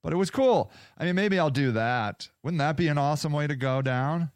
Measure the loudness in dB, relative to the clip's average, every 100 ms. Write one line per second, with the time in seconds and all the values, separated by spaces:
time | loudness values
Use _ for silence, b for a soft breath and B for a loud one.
0 | -2 -2 -2 2 4 4 0 B B B
1 | -2 0 2 2 0 2 0 0 0 0
2 | -2 -6 -16 _ -6 -2 -2 0 0 2
3 | 0 0 -2 -2 -2 -2 0 0 0 0
4 | 0 -2 -4